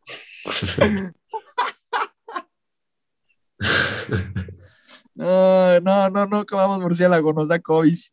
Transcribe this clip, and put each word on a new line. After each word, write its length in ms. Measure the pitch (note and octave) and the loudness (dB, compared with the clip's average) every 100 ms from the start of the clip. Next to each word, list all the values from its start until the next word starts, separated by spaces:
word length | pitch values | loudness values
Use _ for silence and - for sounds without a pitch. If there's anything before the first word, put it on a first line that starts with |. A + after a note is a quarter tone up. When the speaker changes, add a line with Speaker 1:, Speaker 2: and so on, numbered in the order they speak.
| - - - - | -20 -20 -20 -18
Speaker 1:
<laughs> 720 | - - F#2 - - G2 F#2+ - _ A4 - - A#4+ - _ G#4+ - _ - - - _ _ _ _ _ _ _ _ _ _ _ G2 F2 - - - F#2 - G2 F#2 - - - - - _ | -8 -6 -6 0 0 0 -6 -14 _ -14 -10 -6 -6 -8 _ -6 -6 _ -14 -14 -14 _ _ _ _ _ _ _ _ _ _ _ -4 -2 -2 -6 -6 -6 -6 -10 -10 -14 -20 -20 -20 -20 _
Speaker 2:
No, 680 | - E3+ F#3 F#3+ F#3 F#3 F3 | -8 0 2 4 4 6 4
no, 300 | F3+ G3 G3 | 4 2 2
no, 160 | G3 G3+ | 0 0
no 180 | G#3 | -2
comamos 340 | G#3 G3+ F#3+ G3 | -2 0 0 0
murciélago, 520 | F3+ E3+ F3+ E3+ D#3 | -2 2 4 4 2
nos 160 | D#3 D3+ | 0 0
da 100 | E3+ | -2
covid. 380 | - D#3+ D#3+ E3+ - | 2 2 4 2 -6